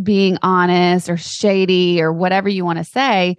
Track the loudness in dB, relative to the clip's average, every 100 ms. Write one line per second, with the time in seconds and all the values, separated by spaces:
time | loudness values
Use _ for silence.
0 | -2 2 2 0 0 2 2 2 2 0
1 | -2 -6 -8 -2 0 2 2 2 2 2
2 | 0 -2 0 0 -2 -2 -4 -4 -6 -2
3 | 0 0 0